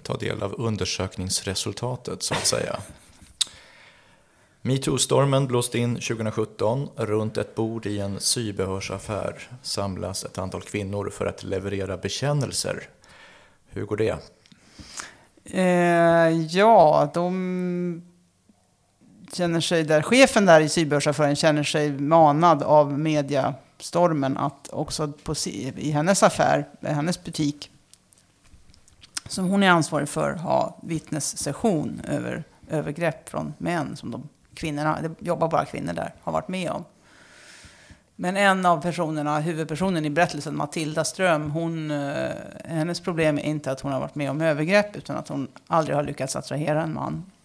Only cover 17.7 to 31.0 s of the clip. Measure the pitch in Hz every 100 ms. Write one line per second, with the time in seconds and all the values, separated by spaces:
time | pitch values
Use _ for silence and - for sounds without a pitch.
17.7 | 175 175 170 175 _ _ _ _ _ _
18.7 | _ _ _ _ - - - 175 165 160
19.7 | 170 156 156 151 240 262 233 196 160 151
20.7 | 175 156 147 151 147 147 143 160 147 139
21.7 | 160 151 139 143 165 156 147 175 147 147
22.7 | 151 143 139 156 151 139 139 131 131 -
23.7 | - - 170 175 156 135 139 139 - -
24.7 | - 147 - 151 143 - 151 - - 131
25.7 | - 143 147 165 196 208 - 139 147 147
26.7 | - - 151 156 175 - 165 147 147 -
27.7 | _ _ - _ _ _ _ _ - -
28.7 | - _ _ - - - - 185 196 190
29.7 | 175 151 151 143 160 147 139 170 131 -
30.7 | - - 160